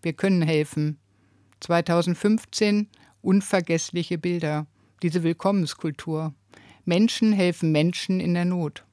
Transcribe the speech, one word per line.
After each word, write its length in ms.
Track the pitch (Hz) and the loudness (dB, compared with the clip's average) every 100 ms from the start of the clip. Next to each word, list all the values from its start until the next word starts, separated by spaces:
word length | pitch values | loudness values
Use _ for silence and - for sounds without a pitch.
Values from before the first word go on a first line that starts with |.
Wir 120 | 175 | -6
können 280 | 156 196 185 | -2 0 2
helfen. 580 | 156 156 151 - 151 147 _ _ _ _ _ _ | 2 0 0 -2 -4 -4 _ _ _ _ _ _
Zweitausendfünfzehn, 1300 | - 170 170 170 175 170 208 220 - - 214 208 208 _ - _ | 0 0 2 0 2 0 2 0 -2 -2 2 2 -2 _ -20 _
unvergessliche 960 | 190 196 196 190 170 165 - 175 165 170 | 2 2 4 0 0 -2 -2 -6 -4 -4
Bilder. 500 | 175 175 160 151 151 _ _ _ | -2 -2 -2 -4 -6 _ _ _
Diese 220 | 170 170 | -2 0
Willkommenskultur. 1080 | 165 160 190 202 160 - 160 147 - 156 160 - _ - - - - | 0 0 0 0 -2 -4 -8 -8 -8 -6 -6 -10 _ -20 -20 -12 -2
Menschen 460 | 196 226 - 220 | 2 2 2 2
helfen 400 | 202 180 170 160 | 4 2 2 2
Menschen 480 | 151 165 175 - 185 | 2 2 0 -4 -2
in 140 | 175 | 0
der 100 | 175 | 0
Not. 400 | 175 180 156 - _ | 0 -2 -4 -8 _